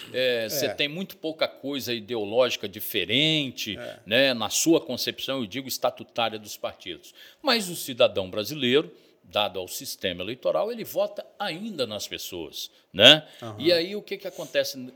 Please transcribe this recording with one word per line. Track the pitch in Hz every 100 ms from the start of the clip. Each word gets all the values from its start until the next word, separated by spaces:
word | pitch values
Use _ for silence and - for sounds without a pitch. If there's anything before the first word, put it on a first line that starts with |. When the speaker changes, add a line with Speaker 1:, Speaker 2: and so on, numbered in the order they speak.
| -
Speaker 1:
é, | 123 127 120 110
você | 139 127
Speaker 2:
É. |
Speaker 1:
tem | 101 147
muito | 156 190 -
pouca | 160 151 131
coisa | - 135 143 117
ideológica | 120 104 120 101 113 123 - 104
diferente, | 98 - 107 90 117 156 156 139 - - 92
Speaker 2:
É. | 120 -
Speaker 1:
né, | - 113 135
na | 120 104
sua | - - 160
concepção, | - 123 - - - 135
eu | 110
digo, | 135 131
estatutária | - 123 - 117 - 113 110
dos | 104 -
partidos. | 113 - - 80 - - - -
Mas | 294 233 185
o | 170
cidadão | - 123 120 101 92
brasileiro, | 98 107 151 127 131 170 - - _
dado | - 104 104 92
ao | 92
sistema | - - - 98 87
eleitoral, | 92 127 175 156 202
ele | 233
vota | 175 160 208 - - -
ainda | 202 165 220 175 120
nas | 104 -
pessoas, | 85 - 90 76 - - _ _
né? | 87 113 156 151 -
Speaker 2:
Aham. | 117 107
Speaker 1:
E | 143
aí, | 170 175
o | 202
que | - 196
que | 185
acontece | - 156 147 135 135
n-, | 127